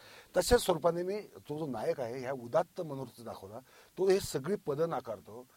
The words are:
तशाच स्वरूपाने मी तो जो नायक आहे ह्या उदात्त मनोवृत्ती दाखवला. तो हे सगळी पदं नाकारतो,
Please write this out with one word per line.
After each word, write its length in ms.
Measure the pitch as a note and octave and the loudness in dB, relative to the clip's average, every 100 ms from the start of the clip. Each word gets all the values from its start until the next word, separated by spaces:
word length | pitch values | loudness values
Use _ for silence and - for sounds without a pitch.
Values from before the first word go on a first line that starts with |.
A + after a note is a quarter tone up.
| - - - F#3 | -20 -20 -2 0
तशाच 240 | - B3 | 6 6
स्वरूपाने 420 | - D#3+ E3+ E3+ | 6 4 4 2
मी 180 | F3+ G#3 | -2 -4
तो 380 | - - - D3+ | -8 -14 -8 -6
जो 60 | D#3 | -4
नायक 340 | A2 C#3+ D3 | -2 -2 -2
आहे 200 | A#2 C3 | -4 -4
ह्या 120 | B2 | -6
उदात्त 500 | C3+ A#2 D#3 F#3 - | -6 0 0 0 -4
मनोवृत्ती 420 | D#3+ C3+ B2 - | -6 -6 -8 -10
दाखवला. 360 | A2 F2+ F#2+ A#2 - - - - | -12 -12 -12 -14 -16 -20 -14 0
तो 120 | F#3+ | 4
हे 100 | F#3+ | 4
सगळी 360 | - D3 C#3+ G#3 | 2 -4 -2 -2
पदं 340 | - C#3+ E3 | -2 0 0
नाकारतो, 580 | C3 A#2+ G2+ G#2 A2+ B2+ | 0 -4 -8 -10 -18 -18